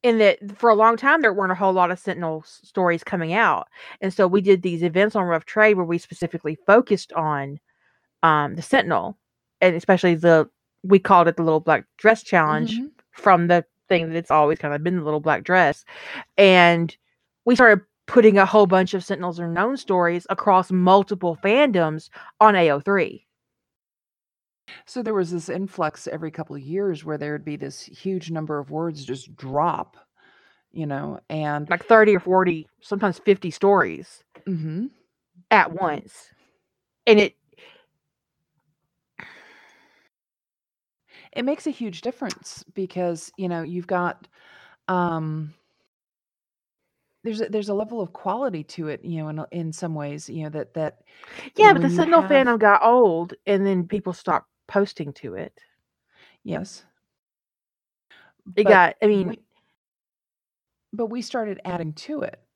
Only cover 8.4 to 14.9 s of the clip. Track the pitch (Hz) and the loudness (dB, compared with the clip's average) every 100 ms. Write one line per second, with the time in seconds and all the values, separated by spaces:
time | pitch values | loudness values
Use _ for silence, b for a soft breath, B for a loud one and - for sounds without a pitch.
8.4 | 143 127 - - - 127 - - _ _ | 0 -6 -2 0 0 -4 -4 -14 _ _
9.4 | _ _ 185 170 - 185 180 165 170 160 | _ _ 0 2 0 2 2 2 4 4
10.4 | 147 _ _ _ 185 190 - 185 170 165 | 2 _ _ _ 2 2 6 4 4 0
11.4 | 165 156 165 139 - _ 214 226 - 180 | 0 0 0 -2 -2 _ 2 2 0 0
12.4 | 156 151 156 226 285 _ _ - 208 180 | 0 -2 -4 -6 -10 _ _ -2 2 4
13.4 | 170 175 - _ _ 180 165 165 165 151 | 4 2 0 _ _ -2 -2 -8 0 2
14.4 | 151 160 151 147 165 | 2 0 -4 -4 -4